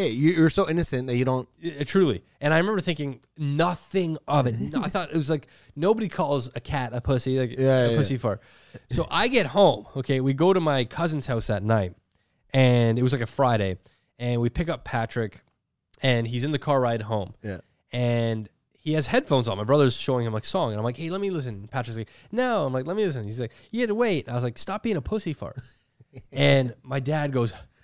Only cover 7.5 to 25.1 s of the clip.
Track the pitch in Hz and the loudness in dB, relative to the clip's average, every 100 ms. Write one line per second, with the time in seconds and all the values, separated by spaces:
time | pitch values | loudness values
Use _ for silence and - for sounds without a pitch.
7.5 | 131 131 131 120 117 - 127 113 95 - | 2 4 4 4 2 2 0 -2 -4 -10
8.5 | - _ - - 123 - 165 240 254 135 | -20 _ -20 -4 -4 0 0 2 2 2
9.5 | 180 180 104 - 139 127 131 135 135 180 | 6 6 4 -4 -6 -2 0 0 4 4
10.5 | 190 156 135 120 - 170 151 135 117 - | 4 2 0 -2 -4 -4 -4 -4 -4 -2
11.5 | 101 107 110 90 - _ _ _ _ _ | -2 2 2 0 -6 _ _ _ _ _
12.5 | 135 127 120 117 117 127 127 113 - 127 | 4 4 6 4 2 2 0 -2 0 2
13.5 | 110 95 90 _ _ _ - 120 120 120 | 2 0 -4 _ _ _ -8 -2 0 0
14.5 | - 165 139 - 120 113 123 107 - _ | 0 -4 -6 -4 -4 -2 -4 -6 -8 _
15.5 | _ _ _ _ _ 135 120 113 120 147 | _ _ _ _ _ 0 0 0 -2 -2
16.5 | 147 151 135 120 117 107 107 90 - 104 | -2 0 0 2 -2 -2 -4 -4 -10 -10
17.5 | 90 - _ _ 123 120 117 117 110 104 | -10 -14 _ _ -2 0 0 0 -4 -8
18.5 | _ _ _ 156 156 143 254 - 135 113 | _ _ _ -4 -2 0 0 2 0 2
19.5 | 98 107 147 131 - - 127 117 107 - | -2 2 4 4 2 -2 -2 -2 -4 -2
20.5 | 190 127 107 113 127 160 196 196 170 123 | -2 -2 -2 -4 -4 -6 -4 -4 -4 -6
21.5 | 98 107 131 120 113 107 - - 226 254 | -10 -8 -6 -6 -8 -10 -16 -8 -2 0
22.5 | 214 139 131 147 208 196 131 104 117 113 | 0 0 -2 -4 -2 -2 -2 -6 -6 -8
23.5 | - - 226 233 214 233 151 - 123 123 | -10 -8 -4 -2 0 0 0 -2 -4 -4
24.5 | - - 208 233 180 - | -4 -6 -4 -2 -4 -4